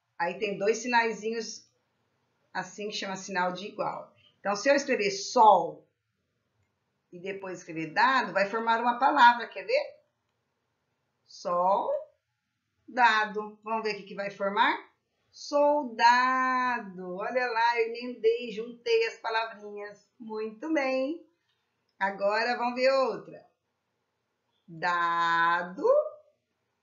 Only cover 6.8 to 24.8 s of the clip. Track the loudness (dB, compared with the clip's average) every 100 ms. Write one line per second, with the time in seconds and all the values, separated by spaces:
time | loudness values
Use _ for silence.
6.8 | _ _ _ -14 -10 -10 -10 -12 -10 -8
7.8 | -2 2 4 4 0 0 0 0 0 2
8.8 | 0 2 2 8 6 6 -4 -10 -2 -2
9.8 | -2 -12 _ _ _ _ _ _ _ _
10.8 | _ _ _ _ _ -8 -2 2 4 2
11.8 | 0 -4 -6 _ _ _ _ _ _ _
12.8 | -8 4 4 4 0 -4 -8 -12 -6 -4
13.8 | -4 -6 -10 -10 -10 -4 -4 2 2 0
14.8 | -10 _ _ _ _ -18 -4 2 2 2
15.8 | -2 4 6 6 2 0 0 0 -2 -4
16.8 | -8 -12 -10 -8 -4 -2 -2 0 2 2
17.8 | -2 -4 -10 0 2 2 -4 -10 -10 -10
18.8 | 0 2 2 -4 -4 -4 -4 -10 -14 -14
19.8 | -14 -16 _ _ -12 -8 -8 -8 -2 -2
20.8 | 0 -2 -2 -6 -12 _ _ _ _ _
21.8 | _ -4 -4 0 0 0 0 -2 -2 2
22.8 | 2 4 0 -4 -12 -20 _ _ _ _
23.8 | _ _ _ _ _ _ _ _ -20 -6